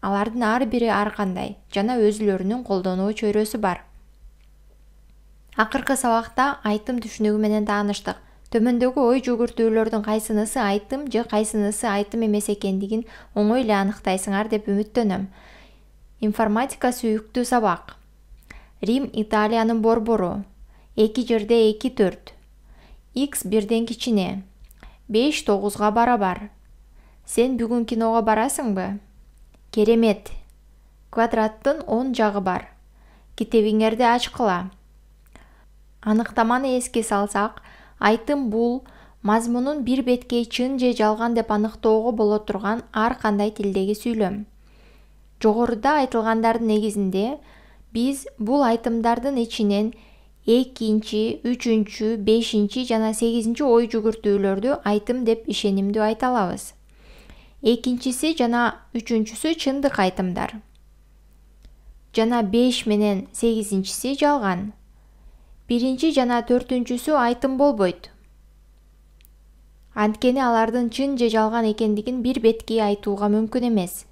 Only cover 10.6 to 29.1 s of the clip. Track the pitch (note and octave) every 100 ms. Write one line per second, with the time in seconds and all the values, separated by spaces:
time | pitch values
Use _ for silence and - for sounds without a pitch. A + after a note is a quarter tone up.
10.6 | G#3 G3+ G3+ C4 D4 A#3 A3+ G#3+ G#3+ G#3+
11.6 | G3+ G#3+ A#3+ G3+ G#3 A3+ A3+ G#3 G#3 G#3
12.6 | G3 F#3+ G3 A3 A3+ - - - G#3 A#3+
13.6 | A#3+ G3+ G3 G#3 - F#3+ F#3+ G3 G#3+ G#3+
14.6 | G#3 G3 G#3+ - A3 F#3+ G3 - - -
15.6 | - - _ - - - G#3+ G#3 G#3+ G#3+
16.6 | C4+ - B3 B3 A3+ A3 A3 - A#3+ B3
17.6 | G#3+ E3+ - - - _ - - - -
18.6 | - - G3 B3 C#4 - G#3+ G#3+ G#3+ A3+
19.6 | A3+ A3+ A3 A3+ A3 A3 F3+ G#3 G3 -
20.6 | - - - - A3 A3 A3+ A3+ G#3 A#3
21.6 | A3 G#3+ C4 B3+ G3 - - - - -
22.6 | - - - - _ - C#4 - - G#3+
23.6 | G#3 A3+ A#3 A3+ - G#3+ F3+ G3 F#3+ -
24.6 | - - - - - G#3+ C4+ D4 - G3+
25.6 | G3+ G3+ G#3 G#3+ A#3 A#3+ G3 F3+ G#3 -
26.6 | - - - - - - - - B3 B3+
27.6 | A#3 A#3+ A3+ A3+ A3+ A3+ A3 G#3+ A#3+ C#4
28.6 | C4 F#3+ F#3 G3+ -